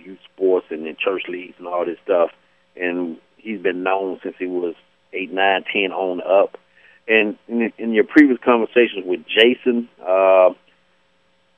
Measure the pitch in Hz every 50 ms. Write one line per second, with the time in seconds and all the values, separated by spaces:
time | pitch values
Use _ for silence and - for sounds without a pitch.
0 | - 95 95 - - - _ - 95 92 92 90 - _ 82 78 80 80 73 -
1 | - 101 95 87 - 87 87 90 90 - - - 90 87 87 87 85 85 82 -
2 | _ - 95 87 82 - - _ _ _ _ _ _ _ _ - 90 90 87 90
3 | 87 82 80 - _ _ _ _ _ 113 107 95 87 95 87 90 92 92 95 98
4 | 98 92 85 - - 92 - - 92 90 90 87 87 85 82 - _ _ _ _
5 | _ _ - 92 95 85 90 95 98 98 95 92 - - - 104 98 90 80 90
6 | 95 90 90 87 - - 95 - - - - - _ _ _ _ _ _ _ _
7 | _ 113 110 110 104 104 95 - _ - 117 117 117 104 - - 113 117 113 107
8 | 101 - - 160 147 135 123 - - 127 123 117 110 - - 123 117 110 - 95
9 | 92 92 90 78 - - - 107 113 123 127 - - 127 120 120 117 - _ _
10 | - 90 92 95 95 95 95 95 92 90 90 - _ _ _ _ _ _ _ _
11 | _ _ _ _ _ _ _ _ _ _ _